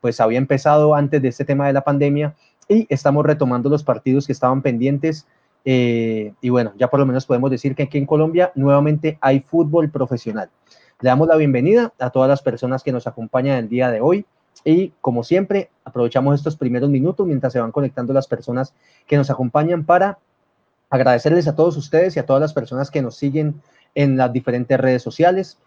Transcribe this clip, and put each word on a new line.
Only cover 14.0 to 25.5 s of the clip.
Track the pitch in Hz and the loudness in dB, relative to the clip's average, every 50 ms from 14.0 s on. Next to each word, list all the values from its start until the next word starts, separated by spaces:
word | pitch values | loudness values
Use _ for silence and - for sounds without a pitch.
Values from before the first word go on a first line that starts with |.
hoy | 117 151 180 208 202 _ _ _ _ _ _ - _ | 2 0 0 0 -2 _ _ _ _ _ _ -8 _
y, | 156 160 175 190 180 _ _ | 2 2 2 2 -2 _ _
como | _ 131 120 120 120 | _ -2 -2 -2 -2
siempre, | - 170 185 196 190 202 196 185 - _ _ _ | 0 0 0 0 0 -2 -4 -4 -6 _ _ _
aprovechamos | - - 123 120 120 - 135 127 139 143 | -12 -4 -4 -4 0 0 0 0 2 0
estos | 139 143 160 156 | 0 -2 -4 -6
primeros | - - 127 120 123 127 143 | -4 -4 -4 -2 -2 0 0
minutos | 143 131 135 170 185 - 202 | 0 0 0 -2 -2 -2 -2
mientras | 180 147 131 113 127 120 | -2 -2 -2 -4 -2 -2
se | 123 | -2
van | 117 113 | -4 -2
conectando | - 147 143 127 - - 123 117 135 | -4 -4 -4 -4 -4 -6 -6 -2 -2
las | 135 131 - | -2 -2 -2
personas | - 110 - - 120 127 135 - _ _ _ _ _ _ _ _ | -8 -8 -6 -6 -6 -6 -6 -8 _ _ _ _ _ _ _ _
que | 151 143 | 0 0
nos | 139 135 | 0 0
acompañan | 139 - 131 123 - 147 151 165 175 170 156 | -2 -4 -4 -2 0 0 0 0 -2 -4 2
para | 160 175 180 190 202 196 _ _ _ _ _ _ _ _ _ _ _ _ _ _ _ | 2 4 4 4 0 -2 _ _ _ _ _ _ _ _ _ _ _ _ _ _ _
agradecerles | - 127 127 123 123 120 - 151 160 175 160 151 | -2 0 2 4 2 2 2 2 2 2 2 0
a | 151 | 0
todos | 151 160 175 156 | 2 2 0 0
ustedes | 143 139 - - 156 175 190 - | -4 -8 -2 0 2 2 2 0
y | - | -4
a | - - | -2 0
todas | 135 139 | 0 0
las | 151 151 151 | 0 0 -4
personas | 147 120 117 127 127 139 - | -6 -8 -6 -6 -8 -8 -4
que | - 151 | -4 -4
nos | 135 117 110 | -6 -6 -8
siguen | - - 143 135 156 156 151 147 151 _ _ _ _ _ _ _ | -6 -6 -4 -2 -2 -2 -4 -4 -8 _ _ _ _ _ _ _
en | 143 143 139 135 | 0 2 2 2
las | 131 131 123 | 2 0 0
diferentes | 113 123 120 - 120 123 123 117 135 127 | 0 -2 -4 -2 -4 -4 -2 -2 0 0
redes | - 131 127 123 | 2 0 0 0
sociales. | - 117 - - 156 175 185 190 185 - | -2 -8 -2 2 2 2 2 0 -4 -6